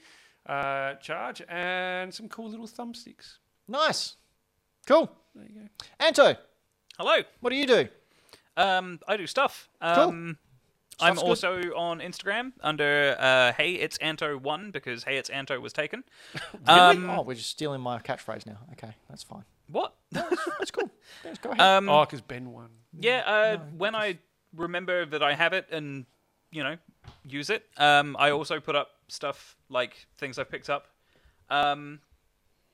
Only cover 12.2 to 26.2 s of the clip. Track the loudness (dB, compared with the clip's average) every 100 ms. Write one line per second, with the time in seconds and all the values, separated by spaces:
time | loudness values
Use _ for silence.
12.2 | -6 -4 -6 -6 -4 0 2 4 2 2
13.2 | 4 6 4 4 0 -2 -4 -4 -6 -4
14.2 | -6 -6 -6 -6 -8 -12 -10 -10 -6 -6
15.2 | -6 -8 -6 -8 -8 -12 -14 -14 -16 _
16.2 | -18 -14 -14 -4 6 10 10 8 2 -4
17.2 | -4 -6 -8 -8 -6 -6 -6 -8 -6 -8
18.2 | -8 -12 -12 -18 -20 -20 -20 -20 _ -20
19.2 | -20 -20 -20 _ -10 -6 -6 _ -12 -8
20.2 | -4 -4 -4 -6 -8 -6 -8 _ _ -20
21.2 | -16 -12 -6 4 6 6 4 4 4 -2
22.2 | -12 -14 -14 -16 -20 _ _ -6 -2 -2
23.2 | 0 2 2 0 -6 -6 -4 -2 -4 -6
24.2 | _ _ _ -10 -6 -6 -2 -2 -2 0
25.2 | 0 2 0 0 -6 -8 -8 -12 -14 _